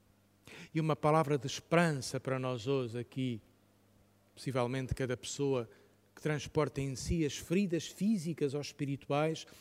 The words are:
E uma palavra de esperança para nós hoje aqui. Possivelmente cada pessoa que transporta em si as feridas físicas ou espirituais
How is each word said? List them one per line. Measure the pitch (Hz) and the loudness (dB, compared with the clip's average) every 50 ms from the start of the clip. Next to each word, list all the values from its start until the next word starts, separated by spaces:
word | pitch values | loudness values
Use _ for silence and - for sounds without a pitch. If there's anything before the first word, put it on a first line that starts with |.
| _ _ _ _ _ _ _ _ _ - - - 170 - - | _ _ _ _ _ _ _ _ _ -20 -18 -18 -12 -6 -2
E | 160 | 0
uma | 156 160 147 | 0 0 0
palavra | - - 151 151 160 156 135 147 | 2 4 4 6 6 4 4 0
de | 139 120 | 0 -2
esperança | 139 - - - - 165 170 175 165 151 135 120 - - 131 | -4 -8 -8 -2 2 4 6 6 4 2 0 -4 -4 -6 -6
para | - 131 131 127 | -4 -4 -4 -2
nós | 131 127 127 120 104 | -2 -2 -4 -2 0
hoje | 131 139 135 127 113 110 | 0 0 0 0 -2 -4
aqui. | 120 120 - - 135 131 127 120 107 - _ _ _ _ _ _ _ _ _ _ _ _ _ _ _ _ _ _ | -6 -8 -6 -4 -2 -2 -2 -2 -4 -8 _ _ _ _ _ _ _ _ _ _ _ _ _ _ _ _ _ _
Possivelmente | - - 143 123 135 123 120 127 135 131 123 - | -10 -6 -2 0 2 2 0 0 -2 -4 -4 -2
cada | - 135 120 127 | -2 -2 -2 -2
pessoa | - - - - - 143 139 135 123 117 - - - - - _ _ _ _ _ - | -4 -6 -6 -4 -2 0 2 2 0 -2 -4 -10 -20 -20 -20 _ _ _ _ _ -4
que | - | -2
transporta | 156 151 143 - - - 156 151 - - 139 | -2 -2 -2 -4 -2 0 0 0 2 0 -2
em | 135 139 131 | -4 -4 -4
si | 117 - 165 175 170 156 | -4 -2 0 2 2 2
as | 139 - | 0 -2
feridas | - - - 165 196 202 180 170 160 - | -4 -2 0 2 2 4 2 0 -2 -2
físicas | - - - 185 208 226 196 147 170 156 - 147 139 123 | -4 -4 0 2 2 2 2 0 -2 -2 0 0 0 0
ou | 147 | -2
espirituais | 139 - - - 151 135 139 127 - - 139 143 156 160 160 151 - - - - | -6 -6 -6 -4 -2 -2 -2 -4 -2 0 2 2 4 2 0 -2 -8 -12 -18 -20